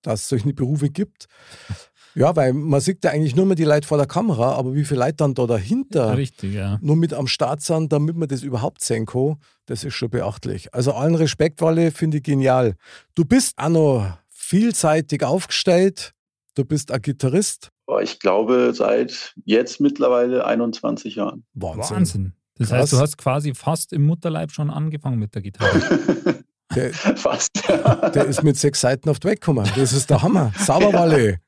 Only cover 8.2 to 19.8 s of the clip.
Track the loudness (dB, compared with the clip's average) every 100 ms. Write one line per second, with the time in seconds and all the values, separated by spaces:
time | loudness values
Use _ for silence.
8.2 | -4 -4 -4 -4 -4 _ -4 -4 -2 -2
9.2 | -2 -4 _ _ -12 -10 -8 -6 -4 -4
10.2 | -6 -8 -8 -8 -8 -2 -2 0 0 2
11.2 | 0 2 -2 2 0 2 0 0 -2 -2
12.2 | -2 0 2 4 2 -2 -16 -20 _ -4
13.2 | 2 2 2 -4 0 4 4 2 -2 -6
14.2 | _ -16 -2 2 2 2 2 2 0 -2
15.2 | 0 -2 -2 -2 2 4 2 0 -16 _
16.2 | _ _ _ -6 -2 -2 -2 -6 -4 -2
17.2 | 0 0 0 -6 -16 _ -4 -2 -2 -2
18.2 | 2 2 2 2 2 0 0 0 -2 -8
19.2 | -16 -14 0 0 0 0